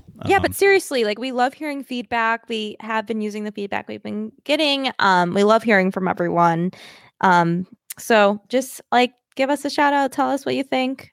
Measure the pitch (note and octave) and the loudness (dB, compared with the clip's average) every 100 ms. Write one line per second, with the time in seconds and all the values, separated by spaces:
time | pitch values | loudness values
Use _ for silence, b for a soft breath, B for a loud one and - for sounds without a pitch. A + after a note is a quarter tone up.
0 | B - - F#4+ - - G4 G4 - C#4 | B -8 -2 0 0 0 2 2 0 -2
1 | G#3+ G#3+ C4 B3 B3 C4 D4+ C#4 C4 B3 | -2 -2 -4 -2 -2 -2 -8 -8 -8 -8
2 | A#3 A#3 A3+ A3+ - A3+ G#3+ - G#3+ A3 | -6 -4 -2 -2 -6 -8 -8 -10 -8 -6
3 | G#3+ A3 G#3+ G#3 G#3+ G#3 G3+ G3 - G#3+ | -4 -4 -6 -6 -8 -8 -8 -8 -8 -12
4 | G#3 G#3 G#3+ - - D4 D#4 C#4 C4+ - | -10 -10 -10 -10 -2 0 0 0 -2 0
5 | G3+ F3+ F3 F#3 G3+ A3+ A3+ G3+ F#3 F#3+ | 2 4 2 2 4 4 4 2 2 0
6 | F#3 F3+ F3 E3+ E3+ E3 F3 - B B | -2 -2 0 2 2 2 -2 -6 B B
7 | B B F#3+ F3 E3+ E3+ F#3 - - - | B B 2 4 4 0 -6 -14 -20 -10
8 | - A3+ G3+ G#3 - B3 C4 - - A#3+ | 2 4 4 2 -2 -4 -4 -8 -2 0
9 | B3 _ _ - C4 C#4+ C#4+ - C#4+ C#4+ | 0 _ _ -4 -2 -2 -2 0 2 2
10 | C4+ C4+ C4 C4+ C4+ B3+ C4+ B3+ B3+ C4+ | 0 -2 -2 -2 -4 -4 -2 -2 -2 -6
11 | - | -12